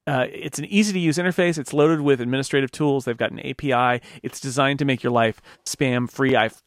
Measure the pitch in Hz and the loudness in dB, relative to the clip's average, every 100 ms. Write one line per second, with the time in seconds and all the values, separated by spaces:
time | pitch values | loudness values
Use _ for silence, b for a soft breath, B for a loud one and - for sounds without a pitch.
0 | - 131 - - 151 - 160 208 208 185 | -4 -2 -2 -6 -10 -10 -2 2 2 0
1 | 165 147 180 175 175 156 131 147 151 160 | 0 0 0 0 0 -2 -2 2 4 4
2 | 143 127 120 135 131 139 131 - 151 139 | 2 2 0 -2 0 0 0 0 0 0
3 | 123 113 110 - - 135 143 123 123 123 | -2 -2 -4 -4 -10 -6 -2 2 2 0
4 | B B 131 - 135 127 139 143 143 123 | B B -12 -10 -6 0 0 2 0 0
5 | 123 120 113 - B B - - 131 123 | 0 2 2 -2 B B -10 -2 0 0
6 | 120 - 135 123 110 - | -2 0 2 4 2 -2